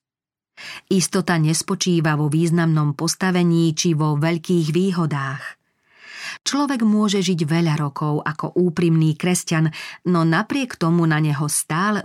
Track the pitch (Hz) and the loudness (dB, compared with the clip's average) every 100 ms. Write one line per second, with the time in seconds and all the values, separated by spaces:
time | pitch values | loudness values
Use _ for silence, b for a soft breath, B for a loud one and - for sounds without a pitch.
0 | _ _ _ _ _ - B B B 190 | _ _ _ _ _ -20 B B B 0
1 | - 190 185 170 156 160 - 190 185 170 | 0 -2 0 2 2 0 -2 -2 0 2
2 | 160 147 151 160 170 175 165 156 147 143 | 2 2 0 2 2 2 2 2 0 -2
3 | 160 - 190 180 175 170 165 156 180 151 | -4 -2 0 2 2 4 2 0 0 2
4 | 156 147 165 170 165 175 156 170 190 175 | 0 0 0 -2 0 0 2 0 0 0
5 | 160 143 135 139 - - _ B B B | -2 -2 -6 -10 -12 -18 _ B B B
6 | B B B B - 277 285 269 220 208 | B B B B -4 -2 0 0 2 2
7 | 214 196 180 170 151 165 170 151 147 - | 2 0 0 0 0 0 0 0 -2 -4
8 | 151 147 - 151 156 175 180 160 170 160 | -2 -2 -4 -8 -6 0 0 2 2 4
9 | 156 151 180 180 - 160 160 B B B | 2 0 0 -2 0 0 0 B B B
10 | 180 175 165 160 214 277 247 - 165 170 | -2 2 2 0 0 -4 -4 -2 0 2
11 | 160 151 156 143 147 - - 156 208 202 | 2 2 0 0 -2 -4 -4 -2 0 -2